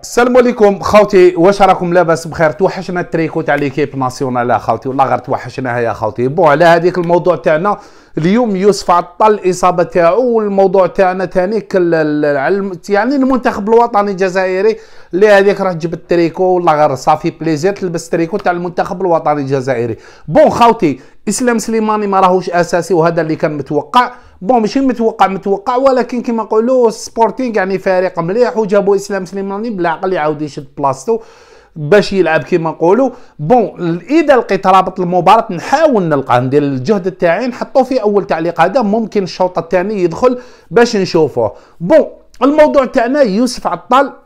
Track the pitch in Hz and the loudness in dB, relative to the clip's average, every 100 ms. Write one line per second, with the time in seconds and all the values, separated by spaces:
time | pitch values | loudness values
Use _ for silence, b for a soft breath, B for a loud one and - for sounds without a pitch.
0 | - - 247 247 247 240 202 190 156 208 | -4 -2 2 4 2 2 2 2 2 2
1 | 202 190 180 170 175 202 190 185 180 175 | 4 6 4 4 2 4 2 2 2 0
2 | 170 160 165 143 160 151 185 - 180 180 | 2 0 -4 -2 -2 0 -2 -2 -8 -8
3 | 170 170 160 165 156 147 143 135 139 135 | -4 -4 -4 -4 -2 -2 -2 -2 -4 -4
4 | 131 - 135 123 123 110 - 113 131 131 | -6 -4 -4 -2 0 -2 0 -4 -4 -2
5 | 131 120 - 113 123 123 127 120 117 101 | 0 0 -4 -8 -8 -8 -6 -2 -4 -2
6 | 110 101 123 156 160 143 170 170 175 180 | -6 -4 -4 2 2 4 4 4 2 -2
7 | 170 175 165 165 175 156 202 196 B B | 0 0 0 0 0 0 0 -4 B B
8 | B - 160 220 240 190 202 - - 175 | B -4 0 0 0 0 0 0 2 0
9 | 175 - 214 208 185 180 185 175 165 190 | 0 0 2 2 0 0 0 0 0 2
10 | 170 196 254 226 208 196 190 190 175 175 | 2 2 0 0 0 2 2 2 0 2
11 | 185 185 180 190 185 220 196 196 175 165 | 0 0 -4 -2 -2 -4 -2 -2 0 0
12 | 156 151 147 143 143 196 196 170 - 202 | 0 0 0 0 0 -2 -4 -10 -4 -2
13 | 226 285 262 262 247 226 202 226 233 208 | 0 0 0 0 -2 -4 2 2 4 0
14 | 208 185 190 180 190 185 214 214 B B | -2 -2 -2 -2 -2 0 0 -2 B B
15 | B 175 214 202 196 190 185 170 165 170 | B 2 4 6 4 2 -2 -4 -6 -8
16 | - 175 165 165 185 180 170 151 151 131 | -2 0 0 0 0 2 2 2 2 0
17 | - 156 170 156 156 156 180 202 185 165 | 0 0 -2 -4 -4 -2 -2 -4 -6 -8
18 | - 165 165 208 196 175 175 175 175 180 | -6 -4 -2 -2 -4 -4 -6 -6 -6 -4
19 | 185 160 151 147 135 139 131 123 120 107 | 0 0 0 -2 -2 -4 -2 -2 -4 -6
20 | B B - 180 285 - 233 220 160 127 | B B -2 4 4 4 2 4 -2 -2
21 | B B - 196 247 233 - 226 214 214 | B B -8 -2 -2 -2 -2 -2 -2 -2
22 | 202 190 190 185 185 175 170 180 170 185 | 0 2 2 2 0 -2 0 -2 0 2
23 | 165 170 160 151 165 151 135 147 143 247 | 2 0 -2 -2 -4 -4 -4 -4 0 0
24 | 240 B B B 185 247 214 277 269 233 | 0 B B B -2 0 0 0 -2 0
25 | 226 220 190 190 202 196 - 247 269 254 | -2 0 0 0 -4 -4 -2 0 2 0
26 | 233 247 247 226 208 220 233 262 233 - | -2 -4 -4 -4 0 0 2 2 0 -2
27 | - - 226 - 254 208 190 190 196 185 | -12 -2 -2 0 -4 -2 -2 -2 0 0
28 | 185 175 165 214 240 220 214 202 190 196 | 0 -4 -4 0 0 0 0 0 2 0
29 | 196 196 185 196 196 196 233 196 170 156 | -2 -8 -8 -10 -8 -8 -8 -4 -4 -4
30 | 185 180 151 151 151 147 139 - 139 131 | -4 -2 -2 -4 -8 -12 -16 -4 -4 -4
31 | - 226 B B B B B - 147 208 | -4 -6 B B B B B -12 2 2
32 | 202 190 165 160 - 175 160 156 165 208 | 2 0 0 0 0 -2 -2 -2 2 2
33 | 269 B B B 147 247 185 - 175 175 | 0 B B B 0 2 0 -4 -6 -6
34 | 170 311 294 262 226 190 190 190 185 180 | 0 0 2 2 2 -2 2 2 2 -4
35 | 175 180 175 208 220 170 - 277 320 226 | -2 0 4 4 2 -8 -2 2 2 2
36 | 170 147 131 123 131 143 143 131 127 208 | 0 -2 2 0 2 0 0 -4 -2 -2
37 | 180 - 175 175 247 240 233 277 254 262 | -2 -2 0 0 -2 -6 -2 0 0 0
38 | 208 202 180 165 165 165 170 240 214 220 | 0 0 -2 -4 -4 0 2 2 0 -2
39 | 220 214 180 - 185 180 165 185 190 214 | -2 -4 -4 -4 -4 -2 -2 -2 -2 -2
40 | 175 165 254 247 B B B 180 240 214 | -2 0 -2 -2 B B B 2 2 0
41 | 180 170 151 - 107 b b b 170 311 | 0 0 0 0 -4 b b b 2 2
42 | - - _ - 262 302 302 269 254 262 | 2 -8 _ -2 0 4 4 2 0 -2
43 | 240 285 262 190 247 - 196 170 - 247 | 0 0 0 0 -2 -4 -8 -8 0 2
44 | 285 - | 2 -6